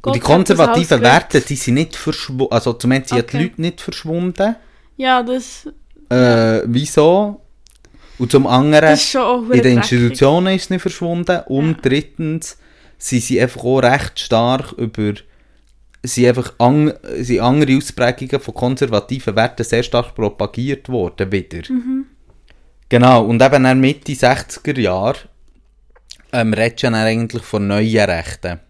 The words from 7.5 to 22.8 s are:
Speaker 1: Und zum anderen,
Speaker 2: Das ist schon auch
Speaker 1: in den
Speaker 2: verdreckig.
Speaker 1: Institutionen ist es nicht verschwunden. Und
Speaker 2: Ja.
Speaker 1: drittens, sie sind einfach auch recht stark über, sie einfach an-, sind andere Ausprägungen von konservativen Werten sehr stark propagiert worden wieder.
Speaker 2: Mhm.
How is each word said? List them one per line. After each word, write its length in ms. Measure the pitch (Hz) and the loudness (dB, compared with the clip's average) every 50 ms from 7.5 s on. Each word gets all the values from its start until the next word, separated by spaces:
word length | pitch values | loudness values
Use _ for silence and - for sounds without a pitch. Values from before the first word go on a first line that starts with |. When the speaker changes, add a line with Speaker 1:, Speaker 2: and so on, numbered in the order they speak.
| - _ _ _ _ _ _ _ _ - - - - | -20 _ _ _ _ _ _ _ _ -20 -20 -20 -8
Speaker 1:
Und 140 | - 127 123 | -6 -2 2
zum 140 | - 135 135 | 2 2 4
anderen, 420 | 123 123 127 139 151 151 151 156 156 | 4 2 2 4 6 4 6 6 6
Speaker 2:
Das 100 | 151 - | 4 2
ist 100 | - - | 0 -2
schon 100 | - 262 | -2 -2
auch 200 | 240 202 247 247 226 | 0 0 0 -2 0
Speaker 1:
in 0 | |
den 40 | 220 - 123 | 2 2 4
Speaker 2:
verdreckig. 160 | 120 127 123 | 4 4 4
Speaker 1:
Institutionen 760 | 117 117 - 123 120 120 117 - - 139 139 151 175 180 190 190 | 2 2 2 2 2 2 0 2 2 2 4 4 2 2 0 -2
ist 80 | 185 - | -2 -2
es 60 | - | -4
nicht 100 | 190 180 | -6 -4
verschwunden. 580 | - 185 - - 175 170 170 175 175 - 180 165 - | -4 -6 -8 -6 -6 -6 -4 -4 -2 -2 -2 -4 -4
Und 200 | - 131 139 147 160 | -4 -2 -2 0 -2
Speaker 2:
Ja. 180 | 156 - - 127 | -2 0 0 0
Speaker 1:
drittens, 680 | 131 147 151 - - - 160 156 160 165 - - - _ _ _ _ _ _ - _ | 0 0 -2 -6 -10 -8 -6 -6 -6 -6 -8 -12 -18 _ _ _ _ _ _ -20 _
sie 220 | _ - - 131 123 | _ -8 -2 -2 -2
sind 220 | 117 - - - | -2 0 0 0
einfach 220 | 120 127 - 107 - | 0 0 0 -2 0
auch 160 | 123 131 135 | 0 0 2
recht 400 | 127 120 131 139 - - _ - | 2 2 2 0 -2 -8 _ -12
stark 540 | - - 117 113 117 120 131 131 - - - | -4 0 0 2 2 2 -2 -2 -6 -10 -8
über, 400 | - 117 113 - - 107 104 104 - - - _ _ _ _ _ _ _ _ _ _ _ _ _ _ - | -8 -8 -8 -6 -4 -4 -4 -4 -8 -14 -20 _ _ _ _ _ _ _ _ _ _ _ _ _ _ -12
sie 220 | 123 - 123 123 | -8 0 2 2
einfach 260 | 123 120 127 123 - - | 2 2 0 -4 -10 -4
an-, 340 | _ 120 120 135 151 151 151 - - - - 62 76 | _ 2 2 4 2 2 0 -2 -6 -14 -12 -10 -8
sind 180 | 123 120 123 - | -4 -2 -2 0
andere 380 | 113 123 135 151 151 131 131 | 2 2 2 2 2 2 2
Ausprägungen 640 | 139 147 - - - 123 120 127 - 131 123 - 139 | 0 0 -4 -4 -2 -2 -2 -2 -4 -6 -6 -6 -6
von 120 | - - - | -6 -8 -8
konservativen 840 | - 123 123 131 - 143 120 113 101 - - 139 131 - 117 98 | -4 -4 -4 -2 -2 -2 0 0 -4 -2 -4 -10 -6 -6 -4 0
Werten 260 | 110 113 123 - - 117 | 0 -2 -2 -2 -8 -4
sehr 200 | - - 117 123 | -2 -2 -2 -2
stark 320 | - - 120 120 - - | -2 -2 -4 -4 -4 -6
propagiert 720 | - 110 104 - - 104 104 - 120 123 139 139 139 _ - | -4 -4 -4 -2 -4 -8 -6 -6 -8 -6 -6 -6 -8 _ -6
worden 420 | 127 117 92 85 - - 98 95 | -4 -4 -4 -4 -4 -6 -6 -4
wieder. 300 | 101 98 87 - 80 85 82 - | -4 -6 -6 -6 -12 -14 -8 -6
Speaker 2:
Mhm. 380 | 262 247 240 254 262 269 277 _ _ _ _ _ _ _ _ _ - _ _ _ _ _ | -6 -6 -4 -4 -6 -6 -8 _ _ _ _ _ _ _ _ _ -20 _ _ _ _ _